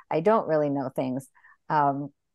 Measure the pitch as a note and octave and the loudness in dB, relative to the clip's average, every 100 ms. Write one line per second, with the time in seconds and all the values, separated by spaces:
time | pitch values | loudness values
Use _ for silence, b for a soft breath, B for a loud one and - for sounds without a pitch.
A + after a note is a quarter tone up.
0 | - D3+ F3 A3 - D#3 D3 C#3 C3 - | -4 0 2 2 2 0 0 -2 -4 -4
1 | C3 B2+ - b b b _ D#3 C#3+ C#3 | -4 -6 -10 b b b _ 0 2 0
2 | C#3+ - _ | -8 -14 _